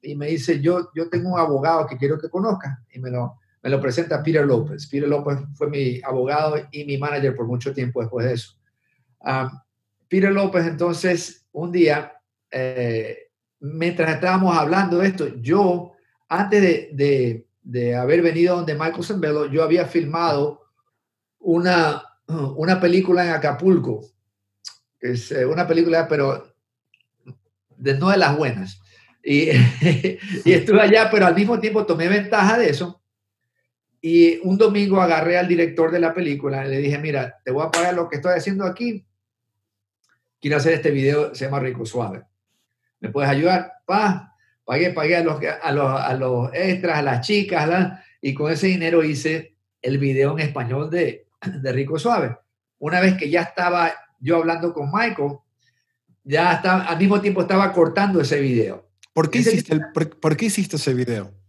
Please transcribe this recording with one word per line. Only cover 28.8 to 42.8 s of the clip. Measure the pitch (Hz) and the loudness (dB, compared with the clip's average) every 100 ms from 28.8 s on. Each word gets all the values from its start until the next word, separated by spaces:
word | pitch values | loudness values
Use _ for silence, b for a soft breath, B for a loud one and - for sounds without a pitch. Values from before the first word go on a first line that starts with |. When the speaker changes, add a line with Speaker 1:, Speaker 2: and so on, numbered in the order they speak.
| b b b b | b b b b
Speaker 1:
Y, | - 143 160 | 0 2 4
<laughs> | 139 123 - 175 135 190 - 202 180 165 | 6 4 4 2 2 0 -6 -8 0 4
y | |
estuve | 175 - 208 | 4 6 6
allá, | 196 220 220 | 8 6 6
pero | 214 185 | 4 4
al | 170 | 4
mismo | 208 233 | 2 2
tiempo | 214 214 208 | 0 0 0
tomé | 160 170 | 0 2
ventaja | 208 196 214 190 226 | 0 2 2 4 4
de | 208 | 2
eso. | 135 175 - _ _ _ _ _ _ _ _ _ _ | 0 -4 -10 _ _ _ _ _ _ _ _ _ _
Y | 165 170 170 165 | 2 6 6 6
un | 185 190 | 0 4
domingo | 220 202 202 190 | 4 4 2 4
agarré | 175 160 160 175 | 4 2 2 2
al | 180 | 2
director | 175 165 - 160 | 2 2 2 2
de | 170 | 2
la | 165 | 0
película | 170 165 143 143 135 135 | 0 -4 -2 -4 -4 -4
y | |
le | 135 | -2
dije, | 143 143 | -2 -2
"Mira, | 156 143 123 - | -4 -4 -6 -10
te | - | -6
voy | 135 160 | -4 -2
a | |
pagar | 165 180 | 0 0
lo | 180 165 | -2 -4
que | 147 | -4
estoy | 180 | -2
haciendo | 180 160 196 | -2 -2 -4
aquí. | 190 190 240 208 _ _ _ _ _ _ _ _ _ _ _ _ _ _ | -4 -6 -8 -8 _ _ _ _ _ _ _ _ _ _ _ _ _ _
Quiero | 147 147 | -2 2
hacer | 143 | 2
este | 160 151 | 2 2
video, | 139 135 147 147 | 2 2 2 0
se | 127 135 | -4 -6
llama | 139 | -4
Rico | 131 123 113 | -4 -6 -8
Suave. | 123 107 95 - _ _ _ _ _ | -6 -6 -8 -18 _ _ _ _ _